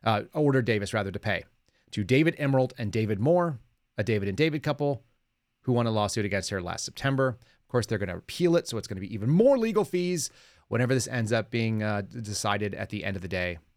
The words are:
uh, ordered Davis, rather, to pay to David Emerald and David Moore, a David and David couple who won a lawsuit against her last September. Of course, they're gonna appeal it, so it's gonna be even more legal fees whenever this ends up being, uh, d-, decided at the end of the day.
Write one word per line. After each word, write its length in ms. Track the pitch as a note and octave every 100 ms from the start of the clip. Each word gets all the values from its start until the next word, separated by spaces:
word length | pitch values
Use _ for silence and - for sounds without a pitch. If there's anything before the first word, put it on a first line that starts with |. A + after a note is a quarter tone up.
| -
uh, 180 | G#2+ -
ordered 300 | D#3+ D3 C3+
Davis, 300 | A#2+ G#2+ G2+
rather, 180 | A2 G2
to 80 | G2
pay 240 | - F#2 - _ _ _ _
to 140 | - G2
David 300 | C3 D#3+ -
Emerald 360 | C#3+ C3+ B2+ -
and 160 | A2
David 260 | A2 A2 G#2
Moore, 400 | B2 F3 E3+ C3+ _ _ _ -
a 80 | G#2+
David 240 | G#2+ G2
and 80 | F#2+
David 260 | D#3 D3+
couple 400 | D3+ D3 C#3+ C3+ _ _ _ _ _ _
who 100 | -
won 120 | A#2+ A#2
a 60 |
lawsuit 320 | A2 G#2 A2+
against 260 | G2+ G2 F#2
her 120 | G2+
last 240 | F2 E2+ -
September. 520 | - C3+ C3+ C3+ A#2 _ _
Of 60 | _
course, 160 | B2 A2
they're 120 | A2
gonna 180 | G2 F2
appeal 400 | - - F3 E3+
it, 100 | -
so 120 | A2+
it's 100 | -
gonna 140 | F#2+
be 120 | F#2+
even 160 | A2 A2
more 280 | D#3+ A#3+ C4+
legal 260 | A3+ G#3+
fees 460 | G3+ F3+ F3+ F3+ - - - _ _
whenever 240 | A2+ B2
this 160 | C3 A#2
ends 240 | B2 A2+
up 180 | A2+ G#2+
being, 320 | A#2 A2+ A2
uh, 200 | G#2+ G#2 G2
d-, 120 | A#2+
decided 520 | G#2 G2+ G#2+ G2+ G#2
at 160 | G2 -
the 140 | G#2+
end 140 | - G2
of 40 |
the 60 | F2+
day. 300 | F#2 F2+ F2 _